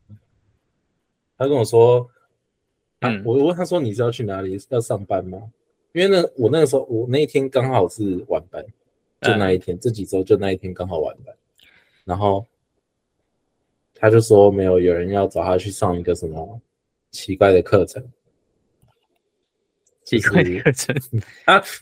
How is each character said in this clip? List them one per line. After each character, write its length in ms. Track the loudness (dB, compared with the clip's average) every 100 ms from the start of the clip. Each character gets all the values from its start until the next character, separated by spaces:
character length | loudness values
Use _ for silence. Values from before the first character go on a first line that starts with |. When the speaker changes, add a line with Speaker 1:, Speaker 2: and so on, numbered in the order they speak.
| _ -20 _ _ _ _ _ _ _ _ _ _ _ -6
Speaker 1:
他 80 | -2
跟 100 | 0
我 80 |
说， 460 | 2 6 6 4 0 _ _ _ _ _ _ _ _ _
啊， 100 | -4
Speaker 2:
嗯。 120 | -4
Speaker 1:
我 120 | -2 0
问 100 | 0
他 100 | 0
说 140 | -2 -2
，“你 120 | -2
是 80 | -2
要 100 | -4
去 140 | -4
哪 160 | -6 -6
里？ 180 | -8 -10 -6
要 100 | -4
上 240 | -4 -6
班 180 | -4 -6
吗？” 140 | -6 -12 -16 -20 _ _ _
因 100 | -2
为 60 | 2
那， 180 | 2 0 0
我 120 | 0
那 100 | 2
个 60 | 2
时 80 | 0
候， 80 |
我 220 | -2 -4 -2
那 120 | 0
一 40 | 0
天 200 | 0 0
刚 200 | 0 0
好 180 | 2 0
是 360 | -2 -6 -6 -4
晚 140 | -6 -6
班， 140 | -16 -18 _ _ _ _ _
就 160 | -2 0
那 160 | 0
一 60 | 0
天， 180 | -2 -6
Speaker 2:
嗯。 40 |
Speaker 1:
这 100 | -6
几 160 | -6 -4
周 180 | -4
就 120 | 0 0
那 140 | 0
一 40 | -6
天 160 | -8
刚 160 | -10 -8
好 100 | -6
晚 160 | -6 -8 -18
班。 80 | -20 _ _ _ _ _ _
然 120 | -8 -2
后 280 | -2 -2 -6 _ _ _ _ _ _ _ _ _ _ _ _ _ _
他 160 | _ 4
就 100 | 4
说 300 | 6 6 8
没 140 | 4
有， 140 | 2 2
有 140 | 2
人 160 | 0 -2
要 180 | -2 -2
找 160 | -2
他 140 | -2 -2
去 140 | -4
上 280 | -4 -2 -2
一 40 |
个 120 | -4
什 140 | -6 -8
么 320 | -10 -14 -16 -20 _ _ _ _
奇 240 | -14 -10
怪 160 | 2 4
的 100 | 4
课 240 | 4 2 0
程。 180 | -6 -18 _ _ _ _ _ _ _ _ _ _ _ _ _ _ _ _ _ _ _
Speaker 2:
奇 160 | -4 -2
怪 220 | 2 2
的 180 | 2 0
课 100 | 0
程。 220 | -2 -4
Speaker 1:
就 60 | -6
是， 80 | -6 -8 -8
<laughs> 140 | -4 2
啊， 180 | 2 2 -10